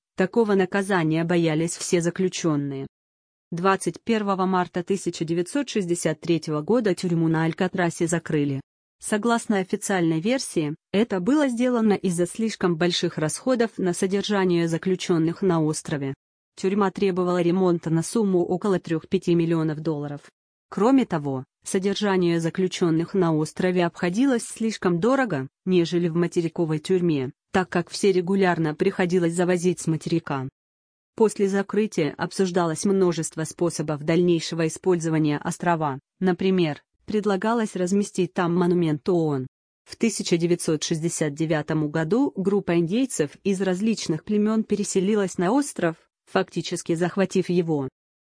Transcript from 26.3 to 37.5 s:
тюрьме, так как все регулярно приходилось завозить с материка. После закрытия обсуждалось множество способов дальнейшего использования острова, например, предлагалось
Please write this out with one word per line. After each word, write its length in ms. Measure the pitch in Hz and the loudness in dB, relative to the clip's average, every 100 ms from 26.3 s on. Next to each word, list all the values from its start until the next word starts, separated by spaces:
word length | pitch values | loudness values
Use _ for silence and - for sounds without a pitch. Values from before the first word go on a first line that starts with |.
| 175 165 - 160 156 | 0 -2 -2 -2 -2
тюрьме, 500 | - 185 175 147 131 - _ | 0 2 2 0 -2 -8 _
так 160 | 196 180 | -2 0
как 220 | 180 170 | -2 -4
все 200 | - 208 | 0 2
регулярно 640 | 185 175 196 185 170 160 | 2 2 2 2 2 0
приходилось 600 | 151 190 196 180 185 170 | 0 0 0 2 2 2
завозить 460 | 170 175 180 180 170 | 2 2 2 0 0
с 60 | - | -2
материка. 640 | 160 - 165 - 139 131 - _ _ _ _ _ - | -2 0 -2 -2 -6 -6 -12 _ _ _ _ _ 0
После 320 | 214 - 196 | 2 2 0
закрытия 640 | 196 196 202 214 - 147 - | 0 0 0 0 0 -2 -2
обсуждалось 680 | 170 - 190 180 170 156 | -4 -2 0 2 0 0
множество 600 | 202 190 180 165 156 - | 2 4 4 2 -4 -6
способов 580 | 156 - 170 - 156 147 | -8 -2 -2 -2 -4 -4
дальнейшего 640 | 151 165 175 165 - 165 160 | 0 2 4 2 0 -2 -2
использования 760 | - 190 175 165 156 151 147 | -2 0 0 2 2 2 0
острова, 560 | - - 175 165 151 135 - - | -4 -4 0 0 -2 -6 -12 -2
например, 640 | 185 175 190 185 160 143 _ _ | 0 2 2 2 2 -2 _ _
предлагалось 720 | - 214 202 190 214 | -4 -2 0 0 0